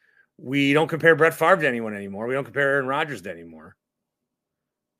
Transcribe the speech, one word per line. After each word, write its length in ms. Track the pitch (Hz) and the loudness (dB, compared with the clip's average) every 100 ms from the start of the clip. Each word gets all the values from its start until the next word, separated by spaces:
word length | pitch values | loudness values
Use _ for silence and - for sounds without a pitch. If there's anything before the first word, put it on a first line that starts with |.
| _ _ _ _ | _ _ _ _
we 340 | 127 139 139 | -4 0 2
don't 160 | 143 160 | 2 2
compare 260 | 160 165 | 2 4
Brett 200 | 160 160 | 6 4
Favre 240 | 156 165 185 | 4 2 4
to 100 | 147 | 2
anyone 260 | 117 113 | -2 -6
anymore. 320 | 104 101 98 117 | -8 -10 -8 -4
We 80 | |
don't 100 | 135 | -4
compare 260 | 120 127 139 | -4 -2 0
Aaron 180 | 139 127 | 0 -2
Rodgers 340 | 139 156 117 | -4 -4 -8
to 80 | 95 | -12
anymore. 460 | 85 85 80 78 _ _ _ _ _ _ _ _ _ _ _ _ _ | -14 -16 -20 -20 _ _ _ _ _ _ _ _ _ _ _ _ _